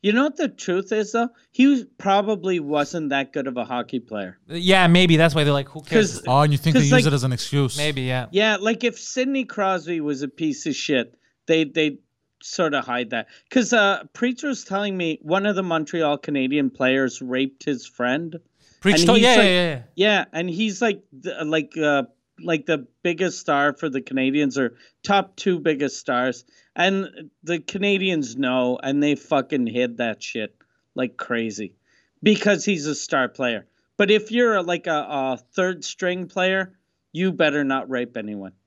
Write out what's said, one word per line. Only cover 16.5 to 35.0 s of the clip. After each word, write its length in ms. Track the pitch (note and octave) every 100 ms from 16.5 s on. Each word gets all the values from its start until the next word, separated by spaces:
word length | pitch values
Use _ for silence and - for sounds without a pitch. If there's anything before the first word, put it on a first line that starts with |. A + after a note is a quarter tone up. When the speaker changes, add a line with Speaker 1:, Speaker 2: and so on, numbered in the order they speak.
| D3 C3+
Speaker 1:
players 520 | - B2+ C3 C3 -
raped 420 | B2+ B2+ C3+ _
his 220 | - C3 -
friend. 480 | - B2 C#3 E3 E3 _ _ _ _
Speaker 2:
Preach 160 | F#3+ D#3+
Speaker 1:
And 80 | E3+
Speaker 2:
told, 140 | -
Speaker 1:
he's 40 | A#3+
Speaker 2:
yeah, 80 | A3+
Speaker 1:
like, 100 | G3+
Speaker 2:
yeah, 60 |
yeah, 180 | F3+ E3+ C3+
yeah. 60 | A2+ -
Speaker 1:
yeah, 300 | G#3 G3 -
and 160 | D#3+ F3+
he's 320 | E3+ A3 F#3
like, 200 | A#3 G3+ _ C3+
the, 280 | E3+ C#3+ D#3
like, 320 | D#3+ D3 D#3+
uh, 260 | D3 C#3+ A#2+ _ _ _
like, 220 | E3 D#3+ D#3+
the 200 | D3+ B2+ _
biggest 360 | F3 E3 F3+ E3
star 320 | - C#3+ C#3+
for 160 | C#3 D#3+
the 140 | C3+
Canadiens 560 | B2 C3+ C3 C#3+ C#3+ C#3
or 180 | A#2+ - _ _
top 340 | - G3 F#3+ -
two 220 | G3+ F3
biggest 360 | D#3 C#3+ C#3+ -
stars. 460 | - B2 B2+ A#2+ _ _ _ -
And 540 | F3+ G3 F#3 - D#3+ _
the 160 | D#3 E3+
Canadiens 760 | - G3 G3+ G3 F#3+ E3+ B2 A#2+
know, 440 | C3 B2+ B2 B2
and 200 | C3+ C#3+
they 120 | D3
fucking 540 | C#3+ - C#3+ C3 C#3+ A#2
hid 300 | A#2+ B2 A#2
that 260 | A#2+ G#2
shit 320 | - A#2+ G#2+ _ _ _ _ -
like 220 | B2+ -
crazy 580 | - A#2 A2+ G#2 G2+ _ _ _ _ _
because 440 | G#3 G#3+ G#3 F#3 G3+
he's 220 | F3+ D3
a 80 | C#3+
star 340 | - D3 B2+
player. 380 | - B2+ A2 - _ _ -
But 140 | G3+
if 220 | G#3+ G#3+
you're 240 | A#3 A#3+ G#3
a, 60 |
like, 240 | F3 F3 F3+
a, 40 |
a 480 | D3+